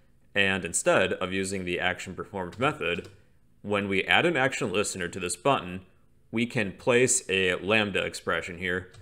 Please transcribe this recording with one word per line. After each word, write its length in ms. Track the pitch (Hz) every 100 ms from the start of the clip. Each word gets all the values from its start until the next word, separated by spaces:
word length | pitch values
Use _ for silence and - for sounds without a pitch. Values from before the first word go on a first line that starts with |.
| _ _ _
and 300 | 101 98 95
instead 500 | 85 - 175 147 92
of 180 | 98 92
using 320 | 95 95 98
the 160 | 90 85
action 340 | 87 92 98
performed 440 | 85 - 98 87 90
method, 500 | 139 143 85 87 - - _ _ _ _
when 240 | 101 101 98
we 140 | 95
add 240 | - 95 165
an 100 | 147
action 360 | 131 - 113
listener 340 | 95 95 92 87
to 140 | 98
this 160 | 87 -
button, 460 | 139 131 90 92 - _ _ _ _
we 140 | 113 120
can 260 | 120 98
place 500 | - - 120 127 - -
a 260 | 95 92 90
Lambda 460 | 90 110 104 90
expression 560 | 85 - 98 85 92 85
here. 320 | 92 92 - -